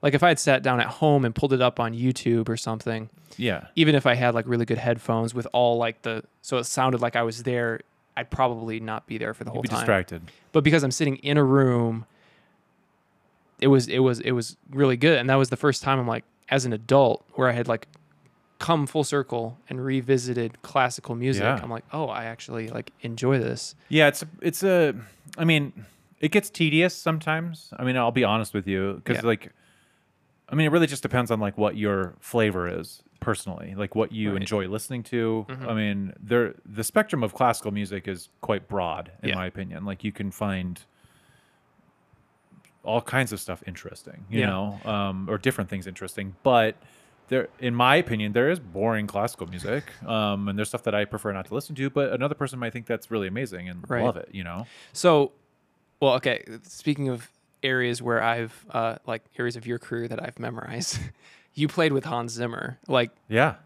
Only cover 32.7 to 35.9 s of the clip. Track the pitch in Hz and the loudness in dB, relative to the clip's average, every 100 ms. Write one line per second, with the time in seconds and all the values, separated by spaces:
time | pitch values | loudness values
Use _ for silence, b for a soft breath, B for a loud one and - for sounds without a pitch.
32.7 | 87 82 - _ _ - 107 - 80 85 | -6 -10 -16 _ _ -4 -4 -6 -12 -10
33.7 | 95 101 107 107 110 104 98 95 107 92 | -6 -4 -2 -2 0 -2 -2 -2 -2 -2
34.7 | 107 - 127 110 120 113 110 107 131 123 | -6 -6 -10 -4 -2 0 -2 -4 -10 -4
35.7 | 110 107 | -2 0